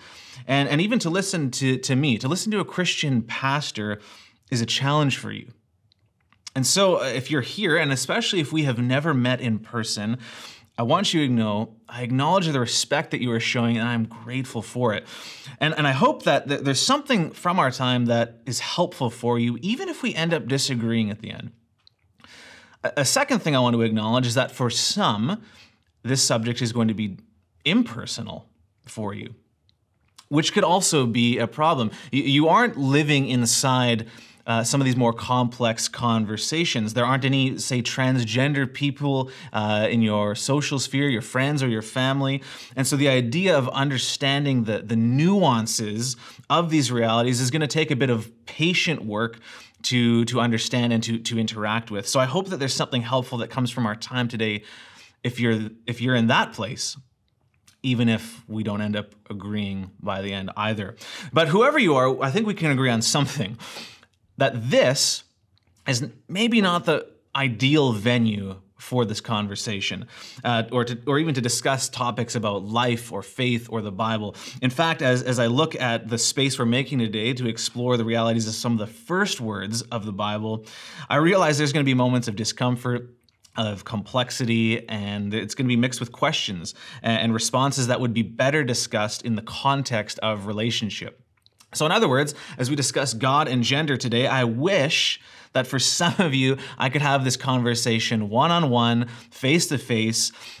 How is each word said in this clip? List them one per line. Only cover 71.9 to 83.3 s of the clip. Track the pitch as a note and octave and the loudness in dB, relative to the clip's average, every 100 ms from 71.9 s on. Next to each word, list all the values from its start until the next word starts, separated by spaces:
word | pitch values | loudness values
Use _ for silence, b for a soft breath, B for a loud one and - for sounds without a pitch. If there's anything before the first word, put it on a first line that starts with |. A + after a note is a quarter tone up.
| - B2 A#2+ A#2 A#2+ | -4 -4 -2 -4 -4
about | G#2+ G2+ | -2 -4
life | G2 A2+ B2 A#2+ - | -2 0 0 0 -4
or | G2 | -12
faith | - - B2 A#2 A#2+ | -10 -4 0 0 -2
or | A2+ | -6
the | G#2 | -4
Bible. | F#2+ A2 A2 G#2 - B B | -2 -2 -2 -4 -10 B B
In | B2+ | -2
fact, | B2+ E3 D#3+ | 2 0 2
as, | C3+ B2+ | 2 2
as | B2+ A#2+ | 2 0
I | A#2 | 2
look | B2 D#3+ D#3 | 2 0 0
at | B2+ A#2 A2 | -2 -2 -2
the | A2+ | -2
space | - - C3+ C3 | -2 0 0 0
we're | |
making | A#2 B2 C3+ C3+ | 0 0 0 -2
today | A2 G#2+ A2+ | -2 -2 -2
to | C3+ A#2+ | -2 -4
explore | A2 - B2 B2 B2 | -4 -6 -4 0 0
the | A2+ | 2
realities | A2+ A2+ A2+ A2 | 0 2 0 -2
of | |
some | A2 B2 | -4 -2
of | A2+ | -2
the | G#2 | -2
first | - - F3+ G#3 - | -10 -4 -2 -2 -2
words | A2 G2+ G2 A2+ | -4 -6 -4 -6
of | - A#2 G#2+ | -6 -8 -6
the | |
Bible, | G2+ G#2 G#2+ A2 A2 - B B B D3 | -4 -2 -2 -4 -6 -8 B B B 0
I | C#3+ | 4
realize | E3 G3 D#3+ C#3+ | 6 6 6 4
there's | C#3+ | 2
gonna | D3+ | 2
be | C3+ | 2
moments | B2+ B2+ B2 A#2 | 4 4 2 0
of | G#2 | -2
discomfort, | G#2+ - B2 B2+ B2+ A#2+ B2 _ _ | -4 -2 0 0 -2 -4 -6 _ _